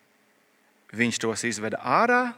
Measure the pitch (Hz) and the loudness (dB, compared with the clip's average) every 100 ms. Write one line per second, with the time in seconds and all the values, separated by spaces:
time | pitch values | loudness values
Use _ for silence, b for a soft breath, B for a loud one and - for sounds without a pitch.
0 | _ _ _ _ _ _ _ _ _ 104 | _ _ _ _ _ _ _ _ _ 0
1 | 120 - 113 107 120 104 107 - - 147 | 0 0 -2 -2 -4 -4 -4 -4 0 2
2 | 233 247 247 | 4 2 0